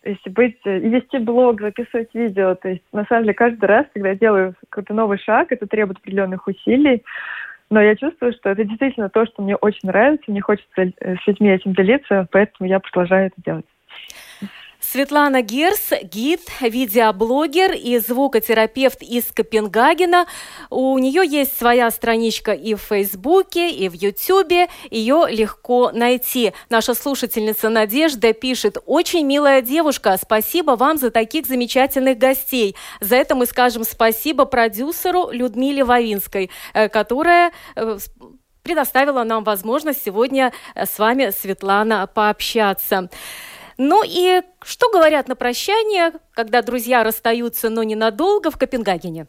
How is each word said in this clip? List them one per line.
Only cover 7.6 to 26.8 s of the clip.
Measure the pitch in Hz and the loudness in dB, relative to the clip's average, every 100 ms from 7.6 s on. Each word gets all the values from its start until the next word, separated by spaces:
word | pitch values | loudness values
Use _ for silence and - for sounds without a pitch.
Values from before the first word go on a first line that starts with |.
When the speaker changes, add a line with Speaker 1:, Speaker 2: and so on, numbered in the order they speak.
| _ | _
Speaker 1:
Но | 214 | 4
я | 208 | 4
чувствую, | 214 285 - 240 | 4 -2 -2 -4
что | 233 202 | -2 -2
это | 196 | -2
действительно | 208 220 269 233 196 | -2 0 -2 -2 -2
то, | 226 226 | 0 0
что | - | -2
мне | 196 202 | -4 0
очень | 208 202 190 | 0 0 -2
нравится, | 190 254 302 - | 2 4 2 -2
мне | 202 | -4
хочется, | 196 208 _ - 185 - | -2 -2 _ -2 -2 -4
э, | 185 180 | -8 -2
с | - | -2
людьми | 196 208 | 2 4
этим | 185 196 | 4 0
делиться, | 190 190 277 - 196 180 | 2 2 2 2 -2 2
поэтому | 196 208 _ 185 | 2 2 _ -2
я | 190 | -2
продолжаю | - 180 175 190 190 | 0 -2 2 2 0
это | - 170 | -4 -8
делать. | 160 - _ _ - - - - - 202 - - _ | -8 -10 _ _ -20 -20 -20 -20 -18 -18 -18 -20 _
Speaker 2:
Светлана | - 247 277 294 294 262 | -6 -2 0 2 4 2
Герс, | 214 247 330 403 - - | 0 0 0 0 -2 -4
гид, | 190 196 254 339 - - | -4 -6 -2 -2 -6 -6
видеоблогер | 240 226 254 208 220 190 226 269 311 311 381 | -4 -2 0 2 2 2 0 0 0 2 2
и | 339 240 240 | 0 -2 -2
звукотерапевт | 214 247 277 233 220 220 220 254 262 254 | 0 0 2 0 0 0 0 2 0 0
из | - 240 - | -6 -6 -4
Копенгагена. | - 220 220 214 196 269 339 359 359 339 - - - - | -4 -2 -2 0 2 2 4 2 2 0 -8 -18 -20 -8
У | - 262 262 | -2 0 2
неё | 262 302 | 2 2
есть | 370 294 269 - | 0 0 -2 0
своя | 233 240 233 | 2 2 2
страничка | 220 233 226 226 214 - | -2 -2 0 0 -2 -4
и | 180 196 | -4 -4
в | 208 | -6
Фейсбуке, | - 208 196 190 220 381 370 339 339 | -2 -2 -2 -4 2 2 2 -2 -4
и | 277 185 | -2 -6
в | |
Ютубе. | 170 196 - - 381 330 349 349 - 269 | -4 -6 -4 0 2 4 2 2 -2 -10
Её | 226 220 302 320 | -6 0 2 2
легко | 220 208 - - 247 247 | 0 -4 -4 -2 2 2
найти. | 208 240 247 - 254 214 - - | 0 0 0 -2 -2 -2 -4 -2
Наша | 226 | -2